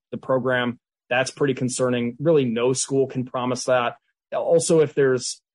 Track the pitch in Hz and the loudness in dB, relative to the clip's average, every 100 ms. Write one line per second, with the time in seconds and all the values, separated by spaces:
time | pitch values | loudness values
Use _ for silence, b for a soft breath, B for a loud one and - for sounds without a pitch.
0 | _ 120 - 131 127 127 123 120 _ _ | _ -10 -4 -2 0 0 -2 -6 _ _
1 | - 123 131 - 143 131 127 - 127 123 | -4 -2 -2 -2 -2 0 -4 -2 -2 0
2 | 120 - 151 156 127 113 123 127 - 135 | -4 -2 2 2 2 0 0 0 -2 -2
3 | 131 131 127 131 123 123 - 127 120 - | 0 -4 -6 -6 -4 -4 0 0 0 -6
4 | _ _ _ 131 120 165 - 165 143 - | _ _ _ -4 2 2 4 4 2 2
5 | 135 127 - - _ | 2 2 -2 -12 _